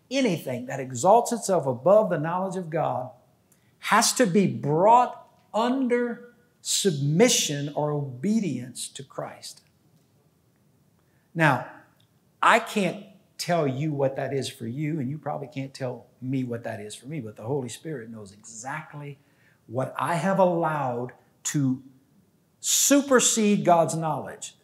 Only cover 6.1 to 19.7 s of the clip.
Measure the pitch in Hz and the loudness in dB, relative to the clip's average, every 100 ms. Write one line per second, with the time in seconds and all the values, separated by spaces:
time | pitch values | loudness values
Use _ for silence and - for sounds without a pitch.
6.1 | 226 - _ _ _ - - 202 147 143 | -6 -14 _ _ _ -6 0 0 0 2
7.1 | 156 247 - - 143 143 147 151 147 135 | 4 4 4 0 -4 -6 -4 -2 -2 -6
8.1 | 123 196 220 190 127 123 - - - 135 | -6 -2 0 0 -4 -8 -12 -12 -14 -16
9.1 | - 135 - - - _ _ _ _ _ | -12 -12 -12 -18 -20 _ _ _ _ _
10.1 | _ _ _ _ _ _ _ _ _ _ | _ _ _ _ _ _ _ _ _ _
11.1 | _ _ 165 156 127 - - _ _ _ | _ _ 2 2 2 -2 -16 _ _ _
12.1 | _ _ - 160 226 - 214 180 - - | _ _ 0 4 4 2 -2 -2 -4 -14
13.1 | - _ - - 170 143 127 156 139 135 | -20 _ -10 -2 0 0 0 -2 0 0
14.1 | 147 135 135 120 - 113 131 151 160 127 | -2 -4 -4 -6 -8 -10 -6 -4 -4 -4
15.1 | 123 147 151 135 135 135 - 131 120 - | -6 -8 -8 -8 -10 -10 -8 -8 -10 -14
16.1 | - 127 135 123 117 113 107 104 - 123 | -12 -6 -4 -2 -6 -8 -10 -12 -14 -12
17.1 | 160 110 107 110 143 120 - 165 143 113 | -10 -10 -10 -6 -4 -6 -10 -10 -12 -12
18.1 | 113 101 101 - 110 - 151 156 147 143 | -14 -16 -20 -20 -16 -12 -12 -12 -16 -16
19.1 | 139 _ _ _ _ - | -16 _ _ _ _ -10